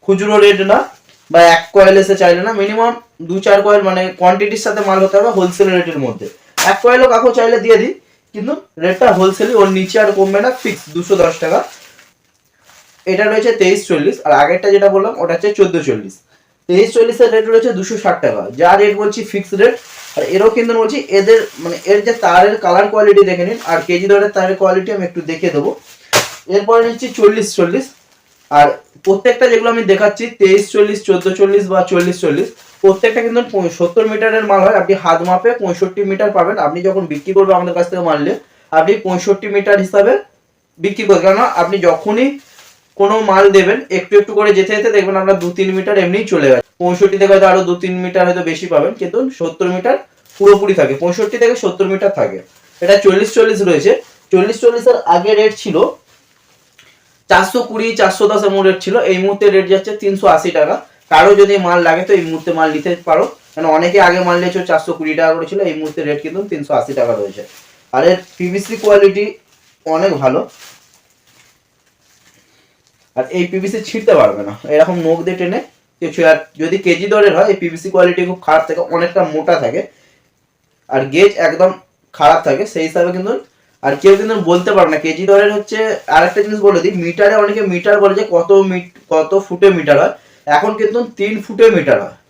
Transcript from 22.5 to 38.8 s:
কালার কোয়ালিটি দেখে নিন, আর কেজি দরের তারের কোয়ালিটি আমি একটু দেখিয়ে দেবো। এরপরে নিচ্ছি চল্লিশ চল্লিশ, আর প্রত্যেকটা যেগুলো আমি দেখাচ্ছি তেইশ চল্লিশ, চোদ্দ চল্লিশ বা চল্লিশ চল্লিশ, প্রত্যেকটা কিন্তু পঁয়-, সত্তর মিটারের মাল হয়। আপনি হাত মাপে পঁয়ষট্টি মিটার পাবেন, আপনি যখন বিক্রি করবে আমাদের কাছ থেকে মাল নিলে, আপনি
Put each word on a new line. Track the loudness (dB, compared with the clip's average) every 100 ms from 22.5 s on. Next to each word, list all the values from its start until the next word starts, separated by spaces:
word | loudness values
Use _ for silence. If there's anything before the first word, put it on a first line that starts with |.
| 2
কালার | 0 0 0
কোয়ালিটি | 2 4 4 4
দেখে | 2 -4
নিন, | -6 -4
আর | -4 -2
কেজি | -4 2
দরের | 2 2 -2
তারের | -2 0
কোয়ালিটি | 0 0 -2 -6
আমি | -6
একটু | -10 -10
দেখিয়ে | -6 -4 -2
দেবো। | -4 -6 -16 -20 _ -4 -4 -14 -4
এরপরে | -2 2 2 2
নিচ্ছি | -2 -8 2
চল্লিশ | 2 2 -4 -2
চল্লিশ, | -2 -2 -6 _ _ _ _ _ _
আর | 2 2 2 _ _ -2
প্রত্যেকটা | 0 0 0 2
যেগুলো | 2 0
আমি | -2 0
দেখাচ্ছি | 2 0 -2 -12 0
তেইশ | 2 4 0
চল্লিশ, | 0 0 -2 -2
চোদ্দ | -2 -2 0
চল্লিশ | 2 2 0
বা | -2 0
চল্লিশ | 0 -2 -2
চল্লিশ, | -2 -2 -4 -10 -20 _
প্রত্যেকটা | 2 2 0 -2 -2
কিন্তু | -2 -2
পঁয়-, | -4 -4 -2
সত্তর | -2 0 -2
মিটারের | 0 0 -2 0
মাল | 2
হয়। | 4 2
আপনি | 0 -2
হাত | 0 -2 0
মাপে | 0 0 -2
পঁয়ষট্টি | -4 -4 -4 -4 -4
মিটার | -2 -2 0
পাবেন, | -2 -2 -4
আপনি | -2 -2
যখন | -2 -4
বিক্রি | -8 -2 0
করবে | 2
আমাদের | 2 -2 -4
কাছ | -4
থেকে | -4 -2
মাল | -2
নিলে, | -2 -6 _ _ _
আপনি | 0